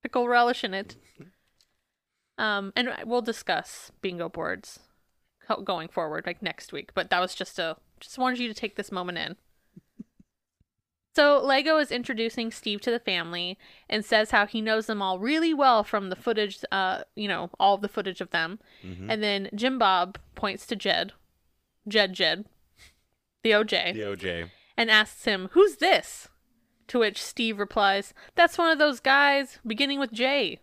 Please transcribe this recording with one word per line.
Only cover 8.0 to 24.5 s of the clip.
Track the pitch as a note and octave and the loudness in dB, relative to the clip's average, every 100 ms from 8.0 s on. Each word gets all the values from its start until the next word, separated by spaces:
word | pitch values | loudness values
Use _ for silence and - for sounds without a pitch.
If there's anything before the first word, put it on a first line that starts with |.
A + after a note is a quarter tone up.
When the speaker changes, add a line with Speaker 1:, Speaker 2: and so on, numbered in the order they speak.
| - - | -18 -2
Speaker 1:
wanted | B3+ B3 | -2 0
you | A#3+ | -6
to | G#3+ | -6
take | G#3+ - | -8 -8
this | G3 | -8
moment | F#3 F3+ E3+ | -6 -6 -6
in. | - F#3+ _ _ _ - _ _ - _ _ _ _ _ _ _ _ _ _ - | -8 -10 _ _ _ -20 _ _ -20 _ _ _ _ _ _ _ _ _ _ 4
So | D4 C#4+ | 6 6
Lego | C4+ C4+ D4 D#4 | 6 2 4 2
is | D4 | 2
introducing | A#3+ A#3+ A3+ A3+ A#3 A3+ | -4 -4 -4 -4 -4 -6
Steve | - A3 G3+ | -6 -6 -4
to | B3 | -2
the | A#3 | -2
family | - F3+ E3+ F3 F3+ - - - - | -2 -4 -4 -6 -8 -10 -16 -20 -6
and | G#3+ | -4
says | G#3 A3 G#3+ | 2 2 4
how | A3 G#3 | 2 2
he | A3+ | -2
knows | A3 A3 A3 | 0 0 0
them | G#3 | -4
all | F#3+ F#3 | -2 -2
really | A3+ D#4+ E4 | 0 0 0
well | D4+ C4+ A3+ | 4 4 4
from | G#3 G#3+ F#3+ | 2 -4 -4
the | F#3 | -6
footage, | - G#3+ G#3 - - | -4 -2 -2 -6 -6
uh, | F#3+ F#3 F#3+ - - | -2 -2 -4 -10 -8
you | G#3 | -4
know, | E3+ F3 - | -4 -6 2
all | G3 G3+ | 4 4
the | G3+ | 0
footage | - F#3+ F3+ | -4 -6 -8
of | F3+ | -4
them. | F3 E3 G#3+ _ _ | -2 -2 -6 _ _
Speaker 2:
Mm-hmm. | F#2 F2+ G2 | -16 -12 -6
Speaker 1:
And | A3 | -2
then | G#3 G3+ G3 | 0 -2 -4
Jim | G#3 B3 C4 | -2 -2 2
Bob | G#3 F#3 F3+ - - - | 2 4 0 -6 -20 -6
points | G#3 - - | -6 -6 -8
to | G#3 | -4
Jed, | G3 - G3 _ _ _ _ _ _ _ G#3+ | 0 0 -2 _ _ _ _ _ _ _ -2
Jed, | G#3 G3 | 0 0
Jed, | F#3 E3 E3+ G#3+ _ _ _ - _ _ _ _ _ | 2 0 0 -8 _ _ _ -20 _ _ _ _ _
the | A3+ | 2
O | G#3 G#3+ | 4 4
J, | F#3+ F3+ | 0 -2
Speaker 2:
The | A2 G2+ | -4 -6
O | G2 | -6
J. | F#2+ E2+ E2+ | -4 -4 -8